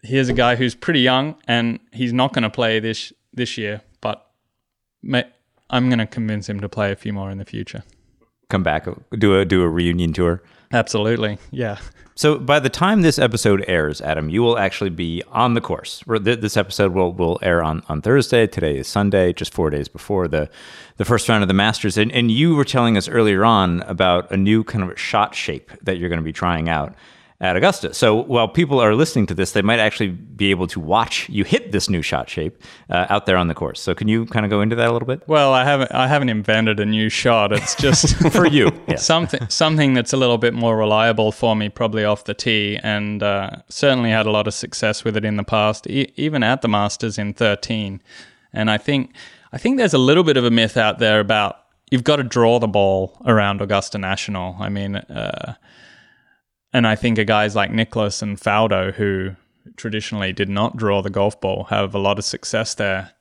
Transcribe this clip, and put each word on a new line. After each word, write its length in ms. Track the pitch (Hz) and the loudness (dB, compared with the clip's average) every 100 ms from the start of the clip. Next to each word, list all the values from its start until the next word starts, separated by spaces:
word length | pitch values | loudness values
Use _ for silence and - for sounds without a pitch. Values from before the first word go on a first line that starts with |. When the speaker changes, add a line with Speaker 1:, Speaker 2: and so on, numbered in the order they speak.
Speaker 1:
here's 260 | 110 135 127 | -2 0 0
a 60 | |
guy 220 | 127 120 120 | 2 2 2
who's 180 | 127 | -2
pretty 260 | - - 160 | -2 -2 2
young, 360 | 127 127 147 - - | 2 2 -2 -8 -2
and 340 | 120 117 113 _ | 0 0 -4 _
he's 200 | 113 123 | -6 -2
not 200 | 123 135 | 0 0
gonna 180 | 131 110 | 0 -4
play 300 | - 117 110 | -2 0 0
this, 320 | 110 107 - _ _ | -2 -6 -10 _ _
this 260 | - 123 - | -8 -6 -6
year, 240 | 107 104 _ _ | -8 -10 _ _
but 240 | 110 104 _ _ _ _ _ _ _ _ | -8 -8 _ _ _ _ _ _ _ _
may-, 260 | - 131 120 _ _ _ _ | -4 -4 -4 _ _ _ _
I'm 220 | 127 127 | 0 2
gonna 160 | 120 110 | 0 -2
convince 420 | - 110 107 101 | -4 -4 -4 -6
him 120 | 101 | -8
to 80 | 101 | -8
play 240 | - 101 | -4 -4
a 40 | 98 | -4
few 160 | 107 | -8
more 180 | 101 98 | -8 -8
in 80 | 98 | -10
the 60 | |
future. 400 | 98 107 101 107 - _ _ _ _ _ _ | -12 -12 -12 -14 -18 _ _ _ _ _ _
Speaker 2:
Come 120 | 98 | -2
back, 240 | 85 78 - - _ 113 | 0 -2 -4 -14 _ 0
do 200 | 101 95 | 4 4
a, 60 | |
do 180 | 95 95 | 4 4
a 60 | 87 | 2
reunion 440 | 82 87 85 85 | 2 0 0 0
tour. 300 | 80 87 87 _ _ _ | 0 0 0 _ _ _
Speaker 1:
Absolutely, 680 | 120 110 110 107 117 107 101 - | -2 0 -2 0 0 -2 -6 -12
yeah. 280 | 131 117 101 - _ - | -8 -6 -8 -14 _ -20
Speaker 2:
So 240 | - 156 151 | 0 0 2
by 220 | 131 147 | 2 2
the 80 | 131 | 2
time 320 | - 185 214 | 0 2 4
this 180 | 165 151 | 4 4
episode 460 | 127 110 110 98 95 | 0 2 2 2 2
airs, 340 | 87 76 76 | 0 0 -4
Adam, 260 | 76 78 78 | -4 -4 -2
you 140 | 95 | 0
will 160 | 120 117 | 2 2
actually 320 | 98 - 98 | 0 -2 -6
be 320 | 85 85 85 - | -4 -6 -6 -6
on 220 | - 123 | 0 2
the 60 | 117 | 0
course. 460 | - - - - - | -2 -8 -8 -16 -4
We're, 120 | 113 | -2
th-, 220 | 98 120 | 0 0
this 160 | 107 107 | 0 -2
episode 360 | 95 - 98 | -2 0 0
will, 200 | 90 90 | 2 -2
will 260 | 90 85 87 | 0 -2 0
air 200 | - 85 | 0 0
on, 200 | 78 78 - | 0 -4 -6
on 140 | 76 | -6
Thursday. 440 | 101 135 123 123 110 | 2 2 4 2 2
Today 300 | - 78 69 | 0 -2 -2
is 100 | 65 | -4
Sunday, 460 | 101 101 98 90 | -2 2 2 2
just 200 | 87 82 | 0 -6
four 180 | - 80 | -2 -2
days 180 | 73 71 | -2 -8
before 400 | - - 101 87 | -12 -6 -2 0
the, 220 | 78 73 - - - - _ | -2 -4 -10 -20 -20 -20 _
the 80 | - | 0
first 220 | 117 - | 0 2
round 140 | 110 | 2
of 60 | 98 | 4
the 60 | |
Masters. 420 | 98 107 107 107 107 | 2 2 0 -2 0
And, 160 | 110 | 0
and 180 | 123 120 | 0 0
you 240 | 113 165 | 2 2
were 100 | 151 | 2
telling 340 | 131 131 117 107 | 0 2 2 2
us 100 | - | 2
earlier 360 | 117 107 95 | 2 4 4
on 360 | 113 110 92 87 | 4 4 2 0
about 480 | - 87 92 90 90 | -4 0 2 2 0
a 60 | 98 | 0
new 260 | 98 110 | 2 2
kind 260 | 107 110 92 | 0 -4 -6
of 80 | - | -6
shot 340 | - 107 104 | -2 0 0
shape 380 | - - 73 _ - | -4 -8 -8 _ -10
that 140 | 95 92 | -6 -4
you're 140 | 87 | -2
gonna 120 | 85 | -4
be 100 | 80 | -4
trying 360 | 78 90 85 82 | -4 -2 0 0
out 260 | 80 73 - - - _ _ | -2 -4 -10 -20 -20 _ _
at 160 | 92 90 | -2 2
Augusta. 360 | 165 190 - | 2 0 -8
So 220 | - 117 | 0 2
while 320 | 110 - 120 113 | 2 2 0 0
people 320 | - 160 139 | 0 0 4
are 160 | 113 | 4
listening 320 | 107 156 - 98 | 4 2 0 -2
to 80 | |
this, 180 | 85 92 | 0 0
they 80 | 110 | 0
might 200 | 98 117 | 2 2
actually 280 | 107 - 101 | 0 0 -6
be 420 | 87 - - 101 | -6 -14 -2 0
able 180 | 92 90 | 0 -2
to 100 | - | -6
watch 500 | 78 101 110 - - | 0 0 0 -4 -6
you 140 | 104 | -4
hit 300 | 98 220 - | 0 0 0
this 180 | 98 - | -4 -2
new 100 | 90 | -2
shot 300 | 76 67 62 | -2 -4 -6
shape, 320 | - 78 - - - - | -6 -8 -8 -20 -20 -4
uh, 180 | 87 90 | -2 0
out 160 | 101 - | 0 2
there 100 | 92 | 0
on 120 | 87 | 0
the 60 | |
course. 260 | 76 73 - | -2 -6 -6
So 120 | - | -6
can 140 | 87 107 | -2 0
you 180 | 113 113 | 0 -2
kind 200 | 113 107 | -4 -2
of 40 | |
go 120 | 104 | 0
into 140 | 107 117 | 0 0
that 120 | 117 | 0
a 40 | |
little 140 | 117 120 | 0 -4
bit? 180 | 139 - | -8 0
Speaker 1:
Well, 260 | 156 139 | 2 4
I 120 | 131 | 4
haven't, 280 | 131 143 127 | 4 2 0
I 140 | - 127 | 0 2
haven't 220 | 147 127 | 2 2
invented 500 | 107 101 110 113 107 | -2 0 2 2 0
a 80 | 104 | 0
new 220 | 110 107 | 0 0
shot. 440 | - 127 113 104 | 0 2 4 2
It's 220 | 107 - | 0 -2
just 420 | - 143 - 160 - | -2 2 4 2 2
Speaker 2:
<laughs> 160 | 160 | 2
For 140 | 220 170 | 4 4
you, 240 | 147 98 - - | 6 4 2 -6
yeah. 100 | 82 | -4
Speaker 1:
something, 500 | - 165 175 - 117 | 0 0 0 -4 -4
something 460 | - 156 156 143 | 0 2 4 4
that's 180 | 127 117 | 2 0
a 40 | 135 | 0
little 220 | 127 117 | 2 2
bit 160 | 120 | 0
more 220 | 117 117 110 | 0 0 2
reliable 560 | 107 107 113 110 107 | 2 4 4 2 0
for 240 | - 117 107 | 2 0 0
me, 120 | 104 | -2
probably 360 | - 113 110 | -4 -2 0
off 200 | 107 104 | 0 0
the 100 | - | -4
tee, 440 | 104 123 110 104 104 | -6 0 0 0 -4
and, 400 | 107 104 104 104 | -4 -4 -4 -4
uh, 280 | 101 98 98 - _ | -2 -2 -4 -12 _
certainly 420 | - 143 131 117 | 0 2 2 2
had 160 | 110 110 | 2 2
a 40 | |
lot 160 | 107 107 | 0 0
of 80 | |
success 500 | - - - 110 104 | -6 -10 -4 -2 -2
with 120 | 117 107 | -4 -2
it 80 | |
in 120 | 107 104 | -2 -4
the 80 | |
past, 440 | 101 110 107 107 - | -2 0 0 -2 -6
e-, 240 | 135 131 | -4 -4
even 300 | - 151 151 | -4 -4 0
at 180 | 110 135 | 0 0
the 60 | 113 | 0
Masters 500 | 104 104 - 113 104 | 0 -2 -4 -6 -6
in 160 | 104 | -8
thirteen. 640 | 101 113 101 - 110 101 98 _ - - _ _ | 0 0 0 -4 -6 -6 -10 _ -20 -20 _ _
And 180 | - 110 | -4 -2
I 80 | 107 | -2
think, 340 | - 143 247 - - - _ | 0 -2 -2 -12 -20 -20 _
I 60 | 127 | -6
think 180 | 226 269 | -2 0
there's 160 | 220 | 2
a 60 | 143 | 4
little 260 | 127 160 | 4 4
bit 120 | 165 131 | 4 2
of 80 | |
a 60 | 120 | 4
myth 260 | 117 110 - | 2 2 2
out 240 | 110 87 | 0 2
there 180 | 113 107 | 2 2
about 380 | 101 110 101 - _ _ _ | 2 0 0 -4 _ _ _
you've 140 | 127 | 0
gotta 180 | 120 147 | 2 0
draw 380 | 123 123 117 120 | 0 2 4 4
the 80 | 113 | 2
ball 520 | 101 98 95 95 _ - | 2 2 2 -2 _ 2
around 340 | 110 101 98 | 4 2 -2
Augusta 380 | 101 101 - 104 | 0 -2 -2 -6
National. 580 | 95 98 - 95 90 92 | -4 -4 -4 -6 -8 -8
I 80 | 101 | -6
mean, 280 | 101 98 101 | -6 -6 -8
uh, 600 | - 64 52 - - - _ - - - _ _ _ _ _ _ _ | -10 -8 -8 -8 -10 -14 _ -20 -20 -20 _ _ _ _ _ _ _
and 140 | 131 117 | 2 2
I 80 | 107 | 2
think 220 | 123 110 | 0 0
of 100 | 104 | 2
guys 260 | 107 107 | 2 2
like 160 | 104 98 | 0 0
Nicklaus 500 | 110 113 120 104 - | -2 -2 -2 -2 -4
and 160 | 107 101 | -8 -4
Faldo, 560 | - 104 110 95 95 | 0 2 2 0 -2
who 440 | 95 101 95 95 95 _ _ - - | -4 -4 -2 -6 -10 _ _ -20 -12
traditionally 560 | 117 107 - 107 95 | -8 -8 -6 -6 -6
did 160 | 90 98 | -2 -2
not 280 | 101 113 117 | 0 -2 -2
draw 260 | 110 101 | 0 0
the 60 | 98 | 0
golf 320 | 98 101 - | 0 -2 -2
ball, 240 | 98 98 95 | -4 -4 -2
have 240 | 101 98 | -2 -2
a 60 | 101 | -2
lot 180 | 98 101 | -2 -2
of 60 | |
success 500 | - - - 110 113 | -4 -8 -6 -4 -4
there. 380 | - 101 95 92 _ | -4 -4 -4 -8 _